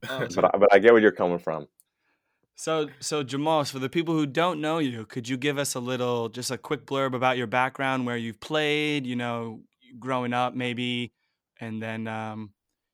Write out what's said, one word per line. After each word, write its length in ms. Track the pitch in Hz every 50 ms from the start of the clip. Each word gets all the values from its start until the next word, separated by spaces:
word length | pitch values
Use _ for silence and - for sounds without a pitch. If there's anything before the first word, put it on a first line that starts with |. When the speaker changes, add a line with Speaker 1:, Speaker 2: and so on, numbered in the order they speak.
| -
Speaker 1:
<laughs> 60 | -
Speaker 2:
Awesome. 320 | 135 135 127 - 87 87
Speaker 3:
But 140 | 90 - -
I, 20 |
but 160 | 98 101 101 101
I 60 | 101
get 120 | 98 117
where 100 | 117 113
you're 120 | 107 104 -
coming 260 | - 98 87 87 87
from. 300 | - 82 80 78 73 - _ _ _ _ _ _ _ _ _ _ _ _ _ _ _ _ _
Speaker 2:
So, 340 | - - 160 160 160 151 147 139 -
so 240 | - - 156 151 147
Jamal, 420 | 117 131 139 147 160 160 156 139
so 80 | - -
for 60 | 131
the 100 | 131 131
people 240 | - 170 165 160 165
who 140 | 156 151
don't 340 | 143 123 160 165 180 170 151
know 160 | 151 156 160
you, 280 | 165 151 131 120 113 110
could 220 | - - 131 117
you 80 | 120 135
give 220 | 127 131 147 143
us 160 | 143 143 - -
a 60 | 131
little, 500 | 120 123 127 123 123 123 120 120 117 113
just 220 | 104 120 123 -
a 80 | 127 113
quick 260 | - - 151 139 -
blurb 300 | - 139 135 135 131 127
about 200 | 120 127 127 127
your 120 | 127 123
background, 580 | 110 120 127 127 131 - - 139 135 135 131 123
where 120 | 120 120
you've 220 | 117 117 117 104 -
played, 680 | - - 156 151 151 147 147 151 151 151 147 147 131
you 80 | 123 123
know, 460 | 123 123 120 117 117 117 113 110 - - _ _ _ _ 120 135
growing 340 | 117 110 127 131 127 123 120
up 220 | 123 123 127 123 123
maybe, 580 | 127 123 123 120 120 123 123 123 120 120 113 _ _ _ _ _ _ _ _ _ -
and 220 | 120 113 110 110
then, 260 | 110 113 113 113 110
um, 440 | 113 110 110 110 110 107 110 110 104 _ _ _ _ _ _ _ _